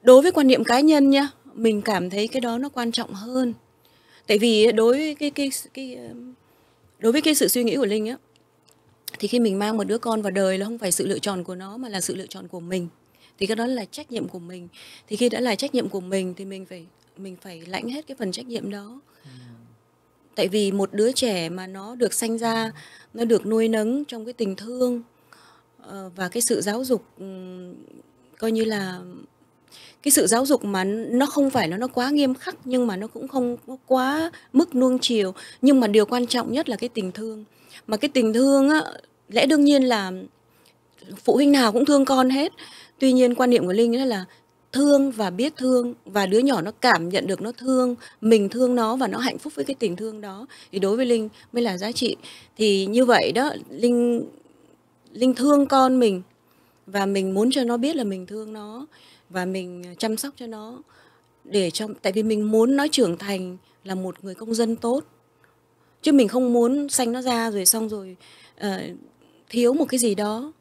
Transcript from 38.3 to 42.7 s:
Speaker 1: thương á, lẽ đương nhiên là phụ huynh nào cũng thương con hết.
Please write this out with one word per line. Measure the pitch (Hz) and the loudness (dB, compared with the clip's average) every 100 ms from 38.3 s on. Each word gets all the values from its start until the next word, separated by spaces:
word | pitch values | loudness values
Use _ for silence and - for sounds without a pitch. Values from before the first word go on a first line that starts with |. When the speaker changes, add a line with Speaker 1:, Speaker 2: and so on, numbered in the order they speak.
Speaker 1:
thương | 226 269 277 269 | 4 4 6 6
á, | 311 - - _ _ _ | 2 0 -12 _ _ _
lẽ | 208 269 | 2 4
đương | 311 | 6
nhiên | 285 285 | 6 6
là | 254 220 190 185 185 _ _ _ _ _ _ _ - 196 | 4 2 -2 -10 -16 _ _ _ _ _ _ _ -20 -4
phụ | - | 0
huynh | 247 285 | 4 6
nào | 285 233 | 6 4
cũng | 220 | 2
thương | 285 285 | 4 4
con | 269 262 254 | 4 4 2
hết. | 269 320 - - | 2 -2 -6 -20